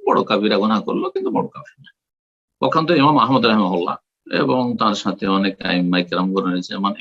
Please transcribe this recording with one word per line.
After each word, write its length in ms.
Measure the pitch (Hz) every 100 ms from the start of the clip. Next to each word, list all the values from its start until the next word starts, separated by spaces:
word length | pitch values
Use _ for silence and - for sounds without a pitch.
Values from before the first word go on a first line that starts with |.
| -
বড় 180 | 156
কাবিরা 320 | - 104 104 104
গুনাহ 260 | 107 107
করলো 280 | - - 370
কিন্তু 200 | 381 381
বড় 180 | 269 233
কাফের 340 | - - -
না। 80 | - _ _ _ _ _ _ -
পক্ষান্তরে 380 | - 160 156 170
ইমাম 200 | 139 147
আহমদ 280 | 117 131 117
রাহিমাহুল্লাহ 500 | 110 92 90 87 - _ _ -
এবং 440 | - 143 127 123 113
তার 180 | 110
সাথে 320 | 104 101 95 98
অনেক 360 | 98 98 -
আইম্মায়ে 420 | 95 90 90 90
কেরাম 300 | 87 90 92
গণ 180 | 95 92
রয়েছে, 220 | 90 90
যেমন 200 | 104 98 98